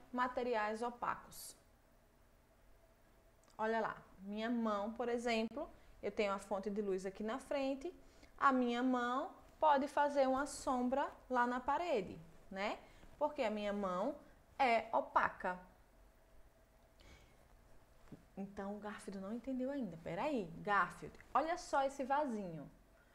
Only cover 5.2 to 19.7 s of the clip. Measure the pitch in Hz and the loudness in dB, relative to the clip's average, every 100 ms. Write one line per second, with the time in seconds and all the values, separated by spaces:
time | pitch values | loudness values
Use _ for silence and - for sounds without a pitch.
5.2 | 240 226 226 285 339 - - - 208 202 | 2 2 0 -4 -8 -12 -20 -8 -4 0
6.2 | 208 196 - 196 208 202 202 185 190 190 | 0 0 -2 -4 -2 -2 -2 -2 -4 -6
7.2 | 220 262 - 294 269 269 339 - - - | -4 -4 -4 -2 0 -2 -6 -12 -18 -20
8.2 | - - 269 254 247 240 254 254 240 254 | -18 2 4 6 4 2 2 2 2 0
9.2 | 349 - - - 311 285 277 - 294 277 | -2 -8 -20 4 8 8 6 2 4 6
10.2 | 262 262 294 - - 254 247 269 330 - | 4 4 0 -4 0 2 2 2 0 -4
11.2 | - 254 240 247 254 285 349 254 175 101 | -2 2 2 2 0 0 2 0 -2 -8
12.2 | 160 - - 190 208 320 - - - - | -16 -20 -12 -4 -4 -4 -10 -20 -16 -2
13.2 | 294 294 226 214 208 202 196 180 233 302 | -2 0 -2 0 -2 0 0 0 -2 -4
14.2 | - - - - 262 226 226 269 - 320 | -10 -20 -8 2 4 4 2 -2 2 4
15.2 | 208 - 190 180 - - - - - - | 2 0 -4 -4 -10 -20 -20 -20 -20 -20
16.2 | - - - - _ - - - - - | -20 -20 -20 -20 _ -20 -20 -20 -20 -20
17.2 | - - - - - - - - - - | -20 -20 -20 -20 -20 -20 -20 -20 -20 -20
18.2 | - - 196 202 196 208 208 208 - 196 | -14 -12 -10 -8 -8 -8 -10 -10 -10 -10
19.2 | 190 233 269 254 254 | -8 -8 -6 -4 -2